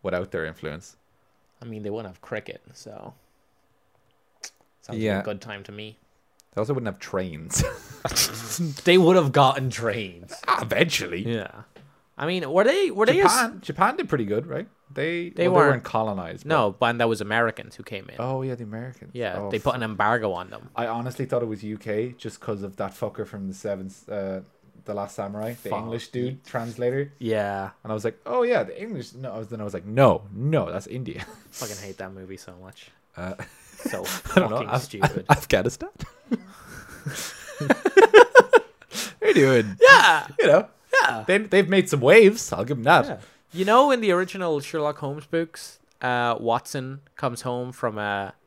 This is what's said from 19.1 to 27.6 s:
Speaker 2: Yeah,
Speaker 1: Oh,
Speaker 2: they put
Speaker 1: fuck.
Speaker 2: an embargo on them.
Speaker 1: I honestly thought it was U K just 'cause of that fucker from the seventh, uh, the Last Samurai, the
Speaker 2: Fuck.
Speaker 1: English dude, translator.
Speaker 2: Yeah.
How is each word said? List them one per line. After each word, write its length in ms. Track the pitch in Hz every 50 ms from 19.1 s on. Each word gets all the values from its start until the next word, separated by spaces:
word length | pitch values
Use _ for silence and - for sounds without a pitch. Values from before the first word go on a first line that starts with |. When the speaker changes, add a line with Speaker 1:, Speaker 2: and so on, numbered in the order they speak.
| -
Speaker 2:
Yeah, 220 | 127 117 101 90
Speaker 1:
Oh, 120 | 95 104 101
Speaker 2:
they 60 | 107 110
put 60 | -
Speaker 1:
fuck. 100 | - 120
Speaker 2:
an 80 | 127 117
embargo 480 | 110 107 95 104 104 117 120 110 101
on 180 | 90 85 92 98
them. 200 | 107 - - 135 _
Speaker 1:
I 120 | - 117
honestly 380 | 113 113 117 120 127 123 - 135
thought 180 | 127 - 120 120
it 40 |
was 160 | 113 110 98 107
U 140 | 107 107
K 380 | 107 - 113 104 107 120 123 123
just 220 | _ - 113 - -
'cause 240 | - - 110 101 98
of 140 | 101 95
that 160 | - 104 95 -
fucker 340 | - - 107 - - 107
from 200 | - - 104 98 95
the 40 | 92
seventh, 560 | - - 107 101 95 95 95 95 - _ -
uh, 300 | - 104 98 95 95 95 95 _ _ _ _ _ _ - _
the 60 | - 104
Last 200 | 101 101 101 -
Samurai, 380 | - 101 101 101 107 110 113 120 117
the 80 | - 101
Speaker 2:
Fuck. 100 | 110 101 110
Speaker 1:
English 240 | 117 113 117 - -
dude, 340 | - 123 123 127 135 135 _
translator. 680 | - - 123 117 120 110 120 123 120 131 139 143 143 143 _
Speaker 2:
Yeah. 500 | 127 113 110 107 101 101 101 98